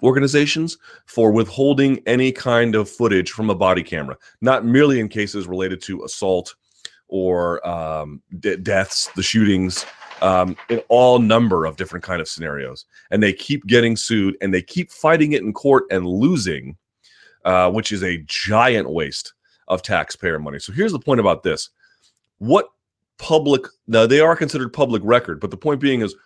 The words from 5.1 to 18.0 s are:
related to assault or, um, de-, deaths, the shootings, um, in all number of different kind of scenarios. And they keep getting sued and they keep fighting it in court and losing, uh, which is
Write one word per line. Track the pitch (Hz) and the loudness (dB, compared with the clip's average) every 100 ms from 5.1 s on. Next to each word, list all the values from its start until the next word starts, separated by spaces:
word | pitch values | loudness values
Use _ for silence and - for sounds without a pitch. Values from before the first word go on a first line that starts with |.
| 107 101 104 90 | -4 -6 -6 -6
related | 92 95 92 | -6 -4 -6
to | - 92 | -10 -12
assault | - - 98 90 90 - _ _ - _ - | -12 -6 -2 -2 -4 -20 _ _ -20 _ -8
or, | 95 92 90 87 85 87 | -2 0 0 0 -4 -6
um, | 85 80 78 73 71 _ 90 | -8 -6 -8 -10 -14 _ -6
de-, | 101 90 | -4 -4
deaths, | 98 98 95 - - 92 | -2 -2 -2 -6 -8 -6
the | |
shootings, | 95 113 104 92 92 - - - - - | -2 2 4 2 0 -4 -12 -18 -18 -4
um, | 95 92 92 - - | 0 2 0 -4 -6
in | 117 - | -6 2
all | 120 127 123 | 6 6 6
number | 110 113 117 87 80 | 4 4 4 2 -2
of | 76 | -6
different | 92 85 | -10 -10
kind | - 90 | -8 -6
of | 80 | -6
scenarios. | - 80 71 65 65 - _ - | -8 -10 -8 -10 -14 -20 _ -4
And | 104 | 2
they | 104 | 2
keep | 95 - 143 98 | 0 -4 -6 2
getting | 120 117 113 | 4 4 -2
sued | - 110 98 - | -2 0 0 -2
and | 98 | -2
they | 92 | -2
keep | - 175 170 | -4 -8 -8
fighting | - 156 165 151 | -2 2 2 2
it | 147 | 0
in | 104 | -4
court | 104 139 131 - | -4 2 2 2
and | 95 90 | -4 -2
losing, | 95 143 165 90 71 65 78 _ _ _ _ _ _ | 0 2 0 -2 -6 -10 -18 _ _ _ _ _ _
uh, | 90 92 92 | 0 2 2
which | 107 - | 0 -4
is | 104 | -4